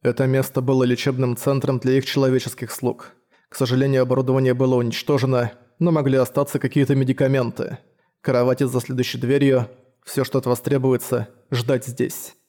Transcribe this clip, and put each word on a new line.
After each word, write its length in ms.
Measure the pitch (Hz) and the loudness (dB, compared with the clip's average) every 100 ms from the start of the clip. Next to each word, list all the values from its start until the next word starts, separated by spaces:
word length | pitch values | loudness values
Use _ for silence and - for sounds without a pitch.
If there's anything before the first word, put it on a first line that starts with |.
Это 240 | 120 120 135 | -2 0 0
место 340 | 135 131 - | 2 0 -2
было 240 | 127 135 | 0 2
лечебным 520 | 127 120 - 131 127 120 | 2 0 -2 -2 -2 -2
центром 420 | - 139 - 127 | -2 0 0 -2
для 200 | 131 131 | 2 0
их 80 | 127 | 0
человеческих 640 | - 135 127 123 - 117 | 0 2 0 -2 -10 -12
слуг. 420 | - 123 120 - _ _ _ _ | -6 -6 -6 -12 _ _ _ _
К 80 | - | -4
сожалению, 460 | 127 127 139 135 | 0 2 2 2
оборудование 520 | 127 131 131 131 131 | 2 0 2 2 2
было 220 | 123 131 127 | 2 2 2
уничтожено, 760 | 120 117 - 143 127 127 117 - _ _ | 0 -4 -2 0 2 0 -2 -6 _ _
но 120 | 170 | 0
могли 260 | 160 135 131 | 2 2 2
остаться 420 | 123 - 143 143 | 2 0 -2 -2
какие-то 360 | 131 147 135 | -2 0 2
медикаменты. 840 | 139 131 131 135 135 120 - - 127 _ _ _ _ | 2 2 0 2 2 -2 -4 -8 -10 _ _ _ _
Кровати 420 | - 123 123 127 | -2 2 2 2
за 160 | 135 123 | 0 -2
следующей 380 | - 127 123 127 | -4 -4 -2 -2
дверью. 500 | 123 139 139 131 117 - _ _ | 0 2 4 2 0 -10 _ _
Всё, 180 | - - | -8 -4
что 140 | 127 135 | -2 -2
от 80 | 127 | -2
вас 140 | 120 | -2
требуется, 680 | - 139 131 127 - 123 107 _ _ | 0 0 2 0 0 -4 -4 _ _
ждать 360 | 123 117 131 127 | -6 -2 -2 -2
здесь. 500 | 120 123 - - - | -6 -6 -6 -16 -20